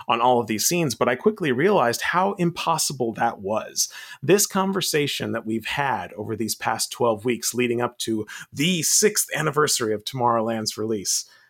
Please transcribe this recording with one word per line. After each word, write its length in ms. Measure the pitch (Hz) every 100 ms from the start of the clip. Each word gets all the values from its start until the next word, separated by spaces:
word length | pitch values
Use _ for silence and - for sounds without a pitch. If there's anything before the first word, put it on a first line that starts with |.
| -
on 140 | 117
all 180 | 123 120
of 80 | 120
these 180 | 104
scenes. 300 | - 175 151
But 140 | - 120
I 80 | 127
quickly 340 | 214 214 160
realized 520 | 123 185 185 120 -
how 320 | - 175 196
impossible 800 | 196 170 170 165 160 - 135 117
that 260 | 110 117 110
was. 480 | 98 107 - - - - - -
This 240 | 135 208 -
conversation 840 | 190 190 190 - 151 143 - 113
that 140 | 113 110
we've 200 | 113 -
had 460 | - 139 107 90
over 220 | 101 107 107
these 180 | 110 -
past 340 | 123 110 -
twelve 340 | - 120 107
weeks 300 | 120 110 -
leading 260 | 117 123 117
up 180 | 120 -
to 280 | - 107 107 - -
the 300 | 117 165 175
sixth 460 | - - 208 208 - 143
anniversary 580 | 156 143 131 - 110
of 100 | 107
Tomorrowland's 760 | - 131 120 117 113 113 110 -
release, 500 | 110 107 90 - - -